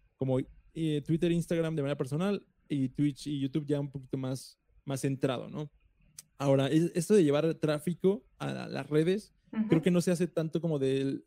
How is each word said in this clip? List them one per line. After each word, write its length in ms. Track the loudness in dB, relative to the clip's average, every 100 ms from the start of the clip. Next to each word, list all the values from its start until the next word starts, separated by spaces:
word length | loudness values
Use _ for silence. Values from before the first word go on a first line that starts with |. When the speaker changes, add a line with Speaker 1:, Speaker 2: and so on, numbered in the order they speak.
| _ -6
Speaker 1:
Como, 220 | -2 0 -2 -12 -14
eh, 280 | -4 -2 -2 0
Twitter, 240 | 0 2
Instagram 440 | 0 0 0 0 -2
de 60 |
manera 160 | -2 -2
personal 480 | -4 -2 -2 -2 -8 _ -6
y 200 | -2 -2
Twitch 380 | 0 -2 -2 -6
y 120 | -4
YouTube 260 | -2 -2 -2
ya 120 | -2
un 100 | -2
poquito 260 | -8 -8 -6
más, 420 | -4 -6 -10 -20 _ _
más 160 | -8 -4
centrado, 460 | -2 0 -2 -2 -6
¿no? 200 | -10 -12 _ _ _ _ -20 -18 -2
Ahora, 300 | 2 4 4
es, 220 | 2 2
esto 200 | 0 4
de 100 | 4
llevar 300 | 6 4 0 0
tráfico 720 | -2 -2 -4 0 2 0 -4 -10
a 140 | -8
la, 160 | -8 -6
las 200 | -8 0
redes, 440 | 2 2 0 -4 _ _
Speaker 2:
Ujú. 160 | -4 2
Speaker 1:
creo 140 | 4
que 80 | 4
no 100 | 4
se 100 | 4
hace 160 | 2 0
tanto 340 | -2 -2 -2
como 180 | -2 0
del, 460 | 0 0 0 -4